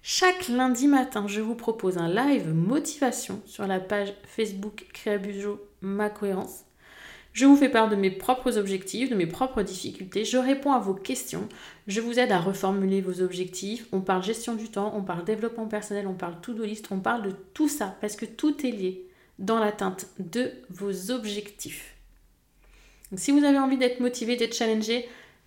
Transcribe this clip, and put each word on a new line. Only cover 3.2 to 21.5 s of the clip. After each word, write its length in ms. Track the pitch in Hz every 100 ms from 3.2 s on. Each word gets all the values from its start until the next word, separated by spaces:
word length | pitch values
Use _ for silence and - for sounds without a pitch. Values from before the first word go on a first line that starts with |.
| - 202
sur 220 | - - 196
la 120 | 190
page 320 | 185 208 202 202
Facebook 640 | - - 208 190 208 202 -
Créabujo 720 | - 220 208 202 196 202 202 - _
Ma 280 | 190 202 208
Cohérence. 520 | 208 202 190 - - - _ - - - - -
Je 120 | -
vous 100 | 269
fais 140 | 277 277
part 180 | 226 220
de 80 |
mes 160 | 208 190
propres 460 | 190 - 254 254 214
objectifs, 520 | 196 190 - 208 262
de 60 |
mes 120 | 214 165
propres 340 | 165 262 240
difficultés. 640 | 196 190 - - 185 196
Je 120 | 214 254
réponds 360 | 254 277 277
à 60 | 254
vos 160 | 196
questions. 520 | 190 - 254 - 175 220 - - - -
Je 140 | 202
vous 180 | 233 240
aide 120 | 247
à 100 | 185
reformuler 580 | 180 196 190 196 190 196
vos 220 | 185 180
objectifs. 640 | 185 175 180 - 196 233 -
On 80 | 190
parle 200 | 185 185
gestion 340 | 180 226 240
du 140 | 226 220
temps, 220 | 202 208 208
on 40 |
parle 220 | 190 170
développement 440 | 170 214 226 226 214
personnel, 400 | 214 202 202 202
on 60 |
parle 280 | 180 175 165
to-do 240 | 202 226
list, 220 | 214 214 -
on 80 | 190
parle 220 | 190 240
de 140 | 202 190 -
tout 160 | - 302
ça 260 | - 202 -
parce 160 | 208 -
que 80 |
tout 400 | 220 - 302 285
est 60 | 254
lié 360 | 214 185 185 - _ _ -
dans 200 | 190 226
l'atteinte 480 | 208 208 190 185 - -
de 320 | 175 233 254 - -
vos 420 | 175 202 185 190
objectifs. 840 | 254 214 202 202